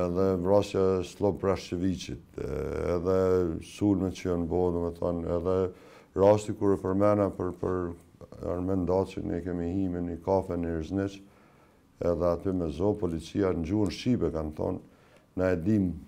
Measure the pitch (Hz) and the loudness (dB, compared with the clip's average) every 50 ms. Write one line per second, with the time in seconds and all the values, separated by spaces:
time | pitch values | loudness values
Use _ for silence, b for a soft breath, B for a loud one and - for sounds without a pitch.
0 | 90 87 87 92 95 98 95 92 87 92 101 104 98 - - 98 95 92 95 92 | -2 0 0 2 2 2 2 2 4 6 6 6 4 4 0 2 2 2 2 2
1 | 90 87 - - 104 101 90 - 92 98 92 92 - - - 87 90 98 87 - | -2 -4 -6 -2 0 0 0 0 0 0 0 0 -2 -6 -4 -2 0 0 -2 -2
2 | - - 64 - - - - - - - 67 69 69 73 73 78 80 80 87 87 | -6 -10 -10 -12 -12 -14 -10 -8 -6 -4 -4 -4 -4 -4 -4 -4 -2 0 -2 0
3 | 82 90 95 95 95 92 92 92 90 85 82 82 - - - - 101 104 101 90 | 2 2 2 4 4 4 4 2 2 0 -2 -4 -8 -12 -6 0 2 2 4 4
4 | 92 92 87 - - 92 87 87 85 78 85 87 90 90 87 87 85 85 85 - | 2 -2 -4 -4 -4 -2 -2 -2 -2 0 0 2 2 2 0 0 -2 -4 -4 -2
5 | - 90 87 85 82 82 87 87 82 92 92 95 95 92 92 B B B B B | -2 -2 -2 -2 -2 -2 -2 -2 0 0 0 2 0 0 -4 B B B B B
6 | B B - 87 95 101 107 104 104 117 107 - 104 101 98 90 - 95 92 98 | B B 0 4 8 8 8 6 4 -2 -4 0 2 2 2 2 2 0 2 4
7 | 101 104 104 104 101 95 85 - 90 90 87 - - 92 92 90 90 87 85 - | 4 4 4 4 2 0 0 -2 -4 -4 -4 -4 -4 -2 -2 -2 -4 -4 -8 -10
8 | - - _ - - - - - - 87 87 90 90 92 98 95 90 85 92 95 | -16 -20 _ -20 -20 -20 -14 -10 -6 -4 -4 -2 -2 0 0 0 0 2 2 2
9 | 95 95 - - 90 87 87 87 85 92 90 87 85 85 90 98 95 92 87 87 | 2 0 -4 -8 -6 -4 -4 -4 -4 -4 -4 -4 -4 -2 -2 -2 -2 -2 -2 -4
10 | 87 85 85 82 85 95 95 95 90 - 87 85 85 85 82 80 78 78 90 98 | -4 -6 -6 -6 -2 2 2 2 2 0 -4 -4 -2 -2 -2 -4 -4 -2 -2 -2
11 | 98 101 - - B B B B B B B B B B B B B B _ - | -2 -2 -4 -10 B B B B B B B B B B B B B B _ -4
12 | - 85 87 78 85 87 85 85 - 98 95 92 85 80 71 73 92 107 104 104 | -2 0 0 2 2 0 0 0 -2 -4 -2 -2 -2 -4 -2 -2 0 0 0 0
13 | - 87 82 80 80 - - 101 98 92 87 85 82 78 98 107 104 87 - - | -2 -4 -4 -4 -6 -6 -2 0 0 0 0 -2 -2 -2 0 0 0 0 -2 -4
14 | - 123 123 90 87 80 80 80 78 78 76 - 92 92 92 - - B B B | -2 0 0 0 0 -2 -2 -2 -6 -6 -6 -4 -4 -4 -4 -6 -8 B B B
15 | B B B B B B - 90 90 92 92 87 80 98 110 104 95 90 82 78 | B B B B B B -2 0 2 2 2 2 2 2 2 4 2 0 -2 -6
16 | - | -10